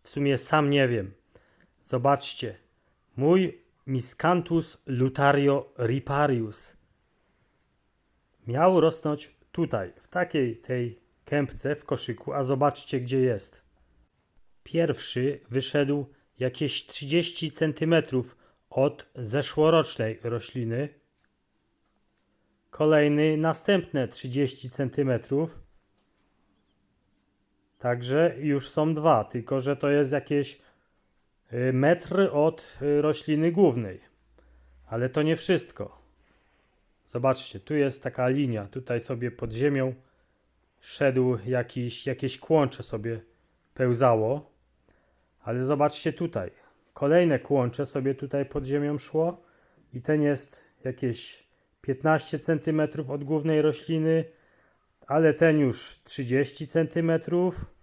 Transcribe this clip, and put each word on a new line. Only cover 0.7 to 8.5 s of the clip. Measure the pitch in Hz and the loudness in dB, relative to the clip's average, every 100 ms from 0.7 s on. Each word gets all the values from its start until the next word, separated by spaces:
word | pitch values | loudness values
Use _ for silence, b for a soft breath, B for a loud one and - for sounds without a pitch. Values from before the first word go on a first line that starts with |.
nie | 143 131 | 4 2
wiem. | 120 95 - _ b b b b b | 0 -4 -14 _ b b b b b
Zobaczcie. | - 127 131 139 - - 120 92 _ _ _ _ _ - | -6 0 2 2 0 -4 -8 -12 _ _ _ _ _ -2
Mój | 143 185 185 - _ _ - | 4 4 2 -4 _ _ -4
Miscanthus | 131 123 - 160 180 165 165 - - - | -2 -2 0 2 2 2 -2 -2 -8 -6
lutario | 123 131 131 139 143 143 139 - - | 0 0 2 4 4 4 2 -2 -4
riparius | 117 135 135 143 147 123 110 - - - _ _ _ _ _ _ _ _ _ _ _ _ _ _ _ _ | -2 -2 -2 0 2 0 -2 -4 -6 -8 _ _ _ _ _ _ _ _ _ _ _ _ _ _ _ _
miał | 113 | -6